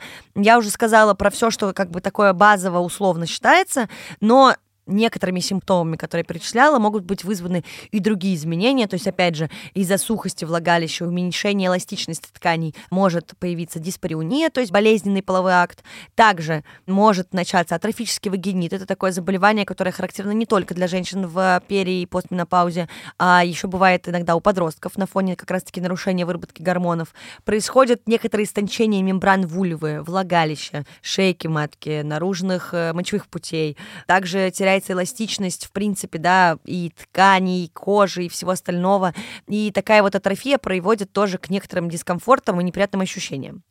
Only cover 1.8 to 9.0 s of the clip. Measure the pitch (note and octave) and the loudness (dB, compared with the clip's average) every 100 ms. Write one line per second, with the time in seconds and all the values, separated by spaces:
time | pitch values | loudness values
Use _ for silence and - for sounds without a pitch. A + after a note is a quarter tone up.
1.8 | F3+ E3+ G3 G3+ G3+ F3+ G#3 G3+ F#3 F3 | -4 -6 -4 2 2 6 6 6 2 0
2.8 | F3 - G3 E3 E3 - A3+ E4+ F#4+ C#4 | -2 0 0 0 -4 -2 4 4 4 -2
3.8 | A3 - - - G#3+ C4 C4 - _ _ | -4 -6 -18 -2 4 8 8 6 _ _
4.8 | - G3 A3+ - F3+ F#3 - F#3+ - F3+ | -4 0 0 0 -4 -2 -2 -4 0 0
5.8 | E3 D#3+ D#3+ E3+ - E3+ - A#3 D4 C4+ | 0 -4 -6 -6 -6 -8 -4 4 4 4
6.8 | G#3+ G#3 F3+ G3 F3 G3+ F3 F3+ - - | 2 0 -4 -6 -6 -6 -2 -4 -4 -12
7.8 | - G#3 G3 G3+ F#3+ F3 D#3 E3 A3+ C4+ | -6 -2 0 0 0 -2 -2 0 2 2
8.8 | G#3 F3+ | 0 -2